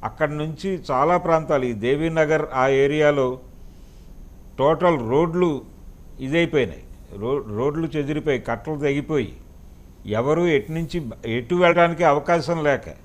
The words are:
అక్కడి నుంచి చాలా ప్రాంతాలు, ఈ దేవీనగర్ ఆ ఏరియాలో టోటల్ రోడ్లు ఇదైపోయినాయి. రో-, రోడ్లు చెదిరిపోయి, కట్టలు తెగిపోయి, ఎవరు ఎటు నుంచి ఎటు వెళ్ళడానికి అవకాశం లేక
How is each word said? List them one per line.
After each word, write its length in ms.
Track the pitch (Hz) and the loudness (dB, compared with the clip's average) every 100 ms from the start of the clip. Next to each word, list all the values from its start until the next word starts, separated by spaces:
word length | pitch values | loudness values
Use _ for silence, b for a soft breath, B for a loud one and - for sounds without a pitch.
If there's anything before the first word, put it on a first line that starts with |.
అక్కడి 340 | - - 151 151 | -10 -4 -4 -2
నుంచి 460 | 151 147 190 185 - | -6 -6 -6 -6 -2
చాలా 260 | 131 147 175 | 0 2 2
ప్రాంతాలు, 480 | 175 165 156 151 127 | 2 0 2 0 0
ఈ 80 | |
దేవీనగర్ 720 | 113 117 143 165 160 151 160 - | -2 0 0 0 2 2 2 0
ఆ 140 | 131 131 | 0 2
ఏరియాలో 720 | 135 139 151 147 147 127 127 - - b b b b b b - - - - | 4 4 4 4 4 0 -2 -12 -20 b b b b b b -20 -20 -20 0
టోటల్ 500 | 135 160 175 160 113 | 2 4 2 2 2
రోడ్లు 520 | 131 170 170 180 139 110 - - - - - | 2 2 2 0 0 -8 -20 -20 -20 -20 -12
ఇదైపోయినాయి. 640 | 131 156 170 156 113 67 - - - | -4 0 2 2 0 -4 -16 -20 -16
రో-, 300 | 98 110 139 110 104 | -8 -4 -4 -4 -2
రోడ్లు 300 | 131 147 165 | -2 -2 -4
చెదిరిపోయి, 520 | 151 139 151 147 131 | -4 -4 -4 -2 -2
కట్టలు 400 | 98 117 - 151 | -2 -6 -4 -2
తెగిపోయి, 540 | 147 143 127 151 104 - - - - - - - - | -2 -2 -2 -2 -2 -8 -20 -20 -20 -20 -20 -18 -6
ఎవరు 360 | 104 127 156 | -2 0 2
ఎటు 300 | 175 147 - | 4 2 0
నుంచి 380 | 160 165 175 135 - - | -6 -4 -6 -8 -10 -6
ఎటు 300 | 180 113 175 | -6 -2 2
వెళ్ళడానికి 480 | 180 170 170 160 | 4 6 4 4
అవకాశం 600 | 170 147 147 170 143 170 | 2 2 2 0 2 0
లేక 200 | 151 135 - 73 | 2 0 -2 -16